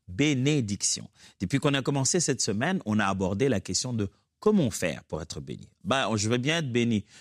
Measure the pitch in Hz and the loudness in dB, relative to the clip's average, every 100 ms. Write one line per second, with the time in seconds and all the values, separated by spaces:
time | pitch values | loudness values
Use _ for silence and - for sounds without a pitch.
0 | - 92 151 131 139 151 104 98 - - | -8 0 2 4 2 2 0 -2 -2 -4
1 | - _ - - 92 139 143 139 147 143 | -8 _ -18 -6 -2 0 2 0 0 0
2 | 131 185 147 123 - 104 151 190 104 107 | 2 2 0 0 0 0 0 -2 0 2
3 | 98 95 92 101 139 98 - 92 127 117 | 2 2 0 2 2 0 -2 -4 -4 -4
4 | 98 _ _ - 214 208 123 - 85 64 | -4 _ _ -2 2 4 2 0 -4 -4
5 | - 78 82 - 67 57 - _ 95 135 | -8 -8 -8 -10 -12 -14 -16 _ -2 0
6 | 107 110 110 123 135 170 139 120 117 107 | 0 0 0 0 0 -2 0 0 2 0
7 | - - | -2 -16